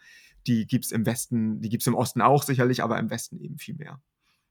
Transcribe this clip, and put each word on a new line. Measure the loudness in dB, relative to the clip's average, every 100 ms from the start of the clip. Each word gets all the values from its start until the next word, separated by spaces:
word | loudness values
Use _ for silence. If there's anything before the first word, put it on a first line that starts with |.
| -20 -20 -20 _ 0
die | 0 2
gibt's | -2 0
im | 0
Westen, | 0 0 -2 0 0 -2
die | -2
gibt's | -2 0
im |
Osten | 0 0 4
auch | 6 6
sicherlich, | 4 2 2 2
aber | 0 -2
im | -2
Westen | -6 -8 -12
eben | -12 -12
viel | -12
mehr. | -12 -14 -16 _ _ _ _ _